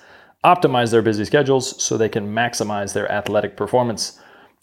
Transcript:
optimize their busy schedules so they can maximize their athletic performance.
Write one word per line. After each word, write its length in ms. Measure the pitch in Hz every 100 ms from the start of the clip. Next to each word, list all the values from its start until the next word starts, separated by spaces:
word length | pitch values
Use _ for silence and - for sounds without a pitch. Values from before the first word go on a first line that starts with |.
| - - _ _
optimize 460 | 170 180 151 127 117
their 100 | 113
busy 220 | 107 104 104
schedules 560 | 127 127 135 123 -
so 140 | - 120
they 100 | 113
can 180 | 117 104
maximize 600 | 107 120 - 107 104 101
their 160 | 104 101
athletic 440 | 104 101 104 104 -
performance. 640 | 104 123 120 101 - - - - _ _